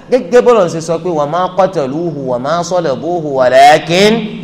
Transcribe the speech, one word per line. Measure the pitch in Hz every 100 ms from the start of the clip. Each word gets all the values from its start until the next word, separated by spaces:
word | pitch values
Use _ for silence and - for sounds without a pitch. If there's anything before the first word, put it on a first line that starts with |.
| -
gẹ́gẹ́ | 247 175 240
bọ́lá | 214 233 170
ṣe | 165
sọ | 165 165
pé, | 180
"Wa | 156 143
ma | 170 185 185
qataluhu | 190 180 131 147 175 143 131
wa | 120
ma | 135 170
salabuhu | 170 180 160 123 151 175 151 135
walakin | 127 131 143 156 156 180 208 226 - -